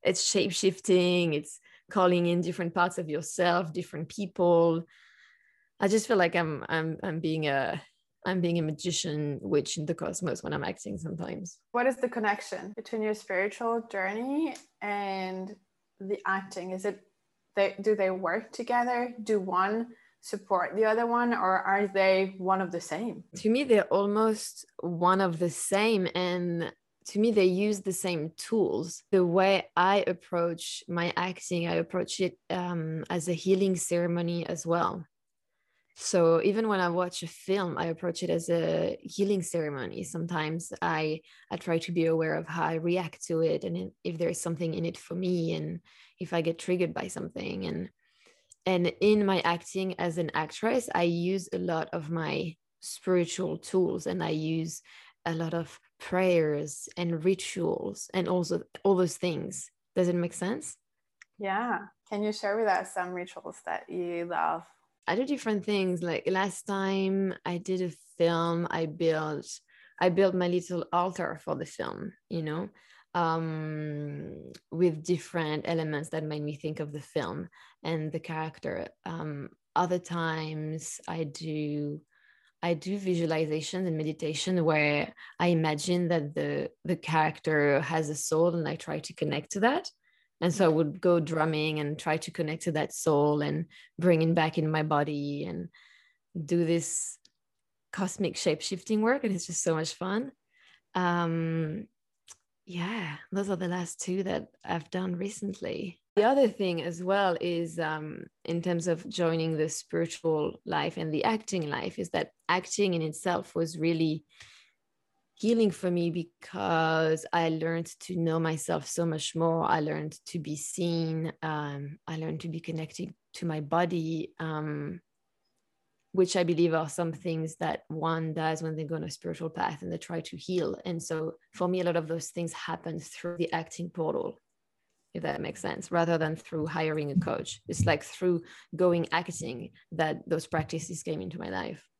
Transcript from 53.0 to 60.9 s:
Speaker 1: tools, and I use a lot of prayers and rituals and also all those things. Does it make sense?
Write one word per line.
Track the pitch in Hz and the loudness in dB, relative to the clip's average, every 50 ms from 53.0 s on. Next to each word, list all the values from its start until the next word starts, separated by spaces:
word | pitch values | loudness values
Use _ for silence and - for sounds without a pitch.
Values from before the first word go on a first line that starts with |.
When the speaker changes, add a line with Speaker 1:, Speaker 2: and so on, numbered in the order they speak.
| - 185 185 180 175 170 - - 185 160 156 165 | 0 2 4 4 2 2 -2 -4 -4 -4 -4 -6
Speaker 1:
tools, | - - - 185 180 170 - 170 160 | -6 0 2 2 2 2 0 -2 -2
and | - 180 185 165 | -2 -2 -2 0
I | 160 | 0
use | 160 156 156 156 160 160 160 165 - - _ - - - - - _ _ _ | 0 0 0 0 0 -2 -2 -4 -8 -12 _ -20 -20 -20 -20 -20 _ _ _
a | 170 165 | -4 -2
lot | 160 165 160 | -2 -2 -2
of | 165 170 170 160 - - _ _ _ _ | -2 -4 -4 -6 -12 -20 _ _ _ _
prayers | - - - 185 190 185 180 170 160 151 147 143 151 151 - - - - - | -8 -2 2 4 4 6 6 6 4 4 2 0 -2 -4 -8 -12 -14 -12 -6
and | - 175 170 165 160 156 | -4 -2 -2 -2 2 2
rituals | 185 196 185 - - - 190 170 165 - - - 196 202 - - - - | 2 2 2 -2 -8 -4 -2 0 0 0 -2 -4 -8 -8 -8 -12 -4 -2
and | 190 175 - | -2 0 2
also | 180 180 175 - 170 170 - _ _ - | 2 0 2 0 -2 -4 -4 _ _ 0
all | _ 196 196 | _ 4 6
those | 180 185 170 - - | 6 4 2 2 -2
things. | - 180 160 147 - - 190 - - - _ _ _ _ _ | -2 -2 -2 -2 -4 -6 -8 -10 -12 -14 _ _ _ _ _
Does | 185 180 175 | 2 2 2
it | 175 | 2
make | 175 170 180 | 2 0 -2
sense? | - - 180 185 233 - - - - _ _ _ | -4 -4 -4 -4 -4 -4 -6 -12 -16 _ _ _